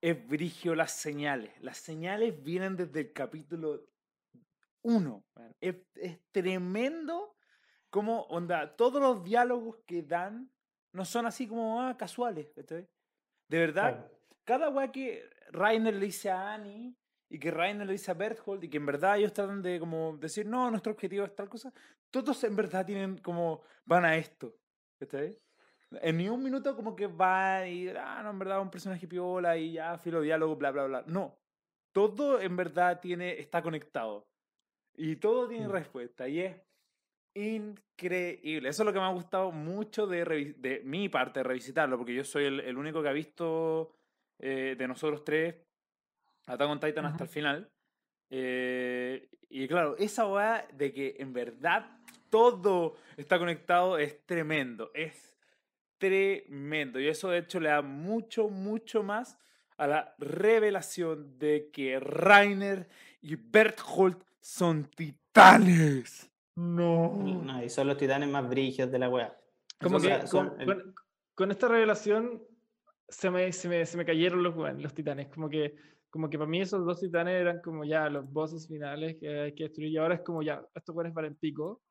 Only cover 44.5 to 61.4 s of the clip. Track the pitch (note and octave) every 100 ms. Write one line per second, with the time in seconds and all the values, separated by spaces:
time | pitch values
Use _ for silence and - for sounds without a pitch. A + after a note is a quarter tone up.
44.5 | C3+ C3 B2+ B2+ B2+ D#3 D3 D3 D3+ E3
45.5 | E3 _ _ _ _ _ _ _ _ -
46.5 | B2 C#3+ D3 D#3 D3+ D#3+ D#3 C3 - D3
47.5 | D3 G#3+ _ _ _ _ _ _ C3 C3
48.5 | B2+ B2+ B2+ B2 B2 B2 C3 - - _
49.5 | C3+ C3 E3+ D#3 C#3 G#3 - G#3+ G3 G#3
50.5 | A3+ - C3+ C#3 C3+ C3+ - C3+ B2 A#2+
51.5 | A#2 D3+ F#3+ A3+ - - - _ G#3+ A#3+
52.5 | G3 F#3+ F3+ E3 - - - C#3+ F3+ F3
53.5 | D#3+ - F3 F3+ E3+ D3 D3 _ F3 D#3
54.5 | D#3 B2+ A2+ A2+ C#3+ D#3+ - - _ _
55.5 | _ _ _ _ _ F#3+ F#3+ G3 G3 -
56.5 | C#3 C#3+ D#3 C#3 B2+ C#3 D#3 F#3+ F3 E3+
57.5 | F#3 D#3 D3 C#3 C#3 E3+ A3+ A3+ - G#3+
58.5 | F#3+ G3 A3 A3+ A3 G3+ G#3 B3 - _
59.5 | _ _ _ D3 D3+ - - C#3 D3 G3+
60.5 | A3+ G#3+ G3 - - E3 D#3 C#3+ C3